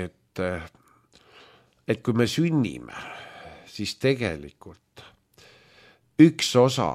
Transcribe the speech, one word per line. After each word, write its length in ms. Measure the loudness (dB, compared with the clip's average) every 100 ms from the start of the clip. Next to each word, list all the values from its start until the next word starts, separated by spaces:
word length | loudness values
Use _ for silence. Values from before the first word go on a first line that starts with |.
et, 400 | -8 -12 _ -8 -6 -6 -12 _ _ _ _ _ _ -20 -20 -20 _ _ -8
et 140 | -4
kui 120 | -2
me 120 | 0 0
sünnime, 680 | 0 0 0 -2 -6 -14 -16 -16 -18 -20 -20 -20 -20 -18
siis 300 | -10 -10 -2
tegelikult 1040 | -2 0 -4 -6 -12 -20 -20 -20 _ -20 -20 _ _ _ -20 -20 _ -20 -20 _ _ 6
üks 340 | 6 6 0 4
osa 340 | 4 4 -2